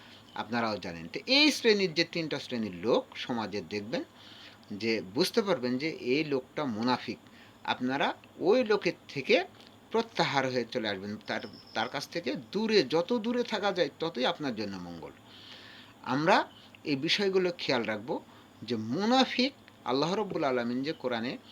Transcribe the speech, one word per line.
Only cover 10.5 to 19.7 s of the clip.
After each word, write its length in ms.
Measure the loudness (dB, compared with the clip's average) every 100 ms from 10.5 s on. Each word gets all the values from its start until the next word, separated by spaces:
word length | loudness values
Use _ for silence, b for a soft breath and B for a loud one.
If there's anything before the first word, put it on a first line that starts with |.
হয়ে 140 | 0 -2
চলে 180 | -2 -2
আসবেন, 280 | -2 -4 -8 -4
তার, 140 | -6 -6 -14 -8
তার 160 | -4 -2
কাছ 200 | -4 -6
থেকে 260 | -6 -4 -6 -4
দূরে, 320 | -2 4 4
যত 300 | 6 2 2
দূরে 300 | 0 0 -2
থাকা 280 | -2 0 0
যায় 180 | 2 0 0
ততই 260 | -4 0 0
আপনার 300 | 0 -4 -4
জন্য 220 | -6 -6
মঙ্গল। 340 | -10 -10 -12 -16 B B B B B B B B
আমরা 440 | -2 2 4 4 2 B B B
এই 120 | -4 -2
বিষয়গুলো 560 | 0 0 2 2 2 -2
খেয়াল 260 | 0 0
রাখব 360 | 0 -4 -4 -6 -8 B B -12
যে 120 | -6 -4
মুনাফিক, 800 | -2 0 2 4 2 2 0 -2 -20